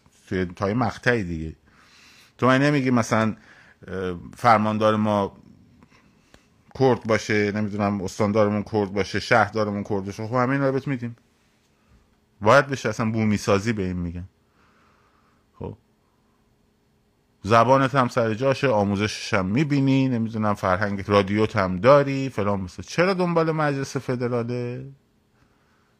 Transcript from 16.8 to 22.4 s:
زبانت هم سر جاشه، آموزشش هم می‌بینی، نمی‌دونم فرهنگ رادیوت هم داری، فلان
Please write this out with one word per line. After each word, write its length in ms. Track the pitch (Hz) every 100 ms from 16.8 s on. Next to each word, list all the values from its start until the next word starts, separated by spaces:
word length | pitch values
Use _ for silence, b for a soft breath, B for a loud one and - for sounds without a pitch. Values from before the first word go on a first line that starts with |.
| _ _ _ _ _ _
زبانت 520 | 98 113 117 135 131 139
هم 120 | 120
سر 260 | 131 113
جاشه، 340 | 107 135 131 135
آموزشش 640 | 107 101 101 104 - -
هم 120 | 104 92
می‌بینی، 640 | 113 151 143 135 135 131
نمی‌دونم 460 | 120 113 110 107
فرهنگ 500 | 104 98 92 104 101 101
رادیوت 480 | 101 95 104 110 110
هم 220 | 92 92
داری، 520 | 120 143 139 135 135
فلان 320 | 110